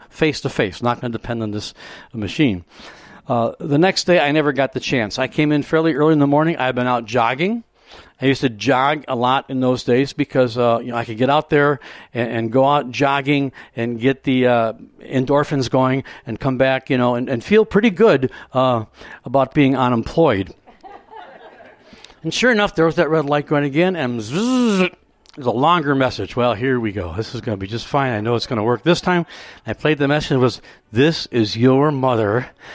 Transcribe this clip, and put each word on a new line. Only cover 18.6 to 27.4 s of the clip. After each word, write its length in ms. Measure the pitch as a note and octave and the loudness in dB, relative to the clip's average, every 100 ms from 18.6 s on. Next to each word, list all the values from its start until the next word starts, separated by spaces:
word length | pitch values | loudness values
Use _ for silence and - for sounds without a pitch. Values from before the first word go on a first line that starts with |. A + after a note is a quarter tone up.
| C3 A#2 A2 - - - | 2 0 -4 -14 -20 -18
about 300 | B2+ C3+ C3 | -2 0 2
being 220 | D3+ C3+ C3 | 2 4 4
unemployed. 760 | B2 A#2 - E3 D#3 G2 F2+ - _ - G4 G4+ - A4 F4+ - A4+ - - - _ - - - | 2 0 0 2 2 2 -4 -10 _ -20 -20 -20 -20 -20 -20 -20 -20 -20 -20 -20 _ -20 -20 -12
And 100 | D#3+ | -8
sure 160 | - B3 | 0 2
enough, 240 | G#3+ G3+ | 2 0
there 100 | - | 2
was 120 | E3 E3 | 2 2
that 140 | D3+ | 2
red 160 | D#3+ C#3+ | 2 0
light 200 | D3 C#3+ | -2 0
going 160 | D3 | 0
again, 320 | C#3+ D3 F3+ | 0 0 0
and 260 | F3 B2 A#2+ | 0 -2 -4
zzz, 600 | G#2+ E3 A#3+ B3+ A#3+ F#3+ | -4 -4 0 0 2 2
it 160 | F#3 - _ _ _ - | 0 -4 _ _ _ -6
was 100 | B2 | -2
a 60 | |
longer 420 | A2 D3+ F3 C#3+ | 2 2 2 2
message. 400 | C3+ B2+ A2+ F#2+ | 2 0 -2 -6
"Well, 200 | B2 A#2+ | -2 0
here 260 | G#2 C3+ B2 | 0 0 0
we 100 | A2 | -2
go. 240 | G2 F2 | -4 -6
This 200 | F#2 A2 | -6 -8
is 40 | A#2 | -8